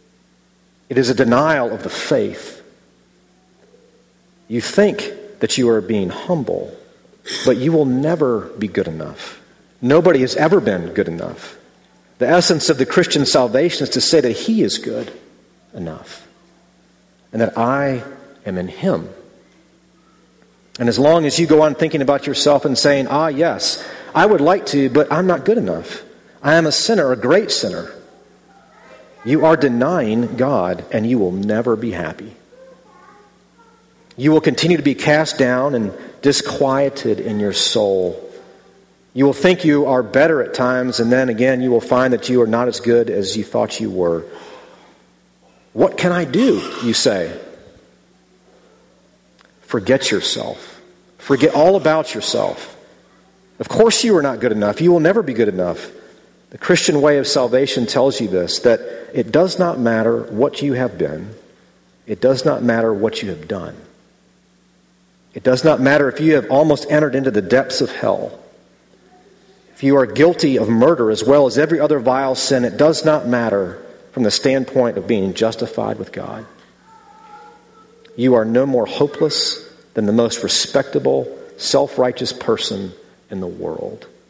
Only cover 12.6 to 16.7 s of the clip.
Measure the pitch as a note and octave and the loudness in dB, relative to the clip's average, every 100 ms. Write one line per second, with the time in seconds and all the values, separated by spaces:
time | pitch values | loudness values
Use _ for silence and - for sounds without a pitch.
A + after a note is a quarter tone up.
12.6 | - C#3 C3 F#3 E3+ D3+ C3+ D3+ B2 B2+ | 0 0 0 0 0 0 2 2 2 0
13.6 | E3+ - C#3 C3 - D#3+ B2 A#2 - A3 | 0 -2 -4 -2 2 2 2 -2 -2 0
14.6 | A2+ - A#2+ A2+ A2+ - - _ _ _ | 0 -2 -8 -8 -10 -14 -20 _ _ _
15.6 | _ - E2 - - - - _ _ _ | _ -14 -12 -12 -18 -20 -20 _ _ _
16.6 | _ | _